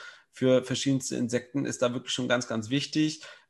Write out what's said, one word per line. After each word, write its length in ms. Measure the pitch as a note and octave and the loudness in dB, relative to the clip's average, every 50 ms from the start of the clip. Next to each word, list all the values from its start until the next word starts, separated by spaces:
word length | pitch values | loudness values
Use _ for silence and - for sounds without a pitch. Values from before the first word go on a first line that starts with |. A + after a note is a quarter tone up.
| - - - - _ _ - | -18 -18 -18 -20 _ _ -6
für 320 | - B2+ B2+ B2+ B2+ B2 | 0 4 6 6 6 4
verschiedenste 500 | - C3 - - C#3 C3+ B2+ - - B2+ | 2 -4 -2 0 0 0 0 0 -2 -4
Insekten 520 | B2 B2 A2+ A#2+ A#2+ - - - C#3+ C#3 | -2 -2 0 -2 -2 -4 -4 -4 -4 -4
ist 160 | - B2 - B2+ | -4 -2 0 0
da 100 | A#2+ B2 | 0 0
wirklich 200 | C3 - - - | -2 -6 -6 -4
schon 140 | - B2+ | -2 0
ganz, 220 | B2+ B2 B2 B2 - | 2 2 0 0 -2
ganz 200 | A#2 A2+ A2 A2 | -4 -4 -2 0
wichtig. 540 | C3+ C#3+ C#3 - - D#3 D#3 D#3 D#3 - - - - - _ _ | -2 -2 -2 0 0 2 2 2 0 -4 -12 -18 -20 -20 _ _